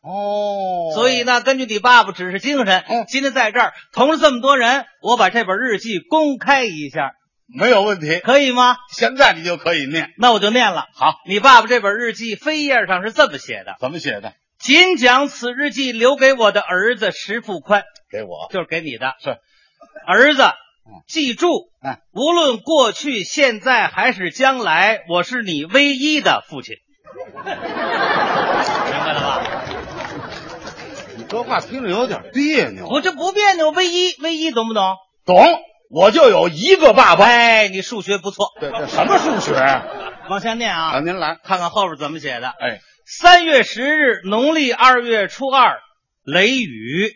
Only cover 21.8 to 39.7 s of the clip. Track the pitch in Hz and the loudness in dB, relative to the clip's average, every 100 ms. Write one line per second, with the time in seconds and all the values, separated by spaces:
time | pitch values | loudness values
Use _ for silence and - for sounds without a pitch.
21.8 | 135 127 _ 180 285 349 302 220 226 311 | -12 -12 _ -4 0 2 2 -2 0 2
22.8 | 233 - 294 240 170 - 277 214 180 247 | 2 0 -6 -6 -6 0 0 0 0 0
23.8 | 180 - 226 190 180 - 262 262 202 160 | 0 0 -2 -2 -8 0 0 0 0 2
24.8 | 196 220 170 175 175 247 208 151 156 233 | 2 0 -2 -4 -2 -6 -6 -8 -2 0
25.8 | 285 269 285 302 190 120 - 143 120 113 | 2 0 -2 0 0 -2 -4 -16 -16 -20
26.8 | _ _ - 539 508 1077 988 698 - - | _ _ -20 -18 -18 -14 -12 -10 -10 -8
27.8 | - 302 - - - - - - - - | -6 -4 -2 -2 -2 -2 -2 -2 -2 -4
28.8 | - 139 147 147 139 131 - - - - | -4 -6 -4 -4 -4 -4 -6 -10 -10 -12
29.8 | - - - 147 - - - - - - | -12 -14 -12 -14 -14 -16 -18 -18 -18 -18
30.8 | - - - - 117 220 247 214 - 254 | -18 -18 -18 -18 -10 -8 -4 -4 -4 -10
31.8 | 226 185 247 165 - 247 294 302 143 98 | -4 -2 -2 -6 -6 -2 0 0 -2 -4
32.8 | 87 285 370 294 339 392 415 359 311 320 | -6 -2 -2 -4 -4 2 2 2 0 2
33.8 | 359 349 359 - 311 320 320 233 226 220 | -2 0 -2 -4 -8 -4 -4 -2 -2 -2
34.8 | 190 190 _ _ - 180 285 330 - _ | -2 -2 _ _ 4 6 6 4 -4 _
35.8 | _ 147 196 220 277 180 175 156 262 381 | _ 4 4 8 6 6 2 -2 2 6
36.8 | 302 208 214 170 208 240 233 220 208 190 | 8 8 6 8 6 6 6 4 2 -2
37.8 | 180 233 185 196 185 196 202 - 143 - | -8 -10 -4 -4 -4 -6 -8 -6 -8 -8
38.8 | 143 - - 381 302 220 156 135 135 | -6 -2 2 2 2 -4 -2 2 2